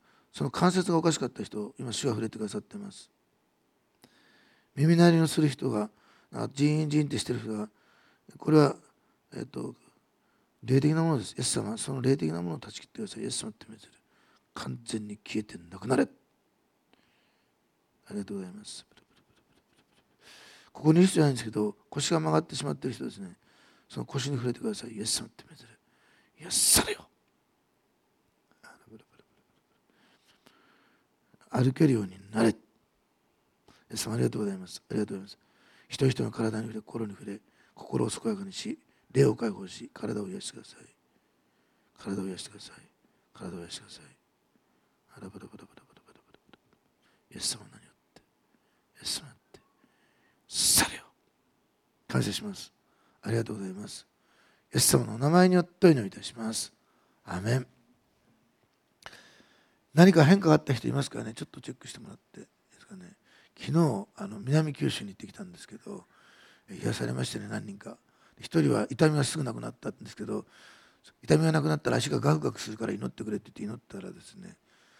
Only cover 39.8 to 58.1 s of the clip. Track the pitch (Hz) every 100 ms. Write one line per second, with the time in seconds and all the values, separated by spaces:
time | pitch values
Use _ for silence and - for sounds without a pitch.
39.8 | 117 - 107 208 95 - - - - -
40.8 | - _ _ _ _ _ _ _ _ _
41.8 | _ _ - 98 95 87 - 101 - -
42.8 | _ _ _ _ _ - 95 87 85 -
43.8 | - - - _ _ _ _ _ _ _
44.8 | _ _ _ - 95 95 98 104 - -
45.8 | _ _ _ _ _ _ _ - _ _
46.8 | _ _ _ _ _ 95 - - - -
47.8 | _ _ _ _ _ _ _ _ _ _
48.8 | _ _ - - 143 - _ - _ _
49.8 | _ _ _ _ _ _ _ - - -
50.8 | - - - _ _ _ _ _ _ _
51.8 | _ _ - 127 104 92 104 95 - _
52.8 | _ _ _ _ 107 113 110 107 95 95
53.8 | 101 - - _ _ _ _ _ _ 135
54.8 | - 131 113 110 143 175 185 180 170 _
55.8 | 180 139 98 107 - 113 110 113 - _
56.8 | _ _ _ _ - 92 107 127 120 _
57.8 | _ _ _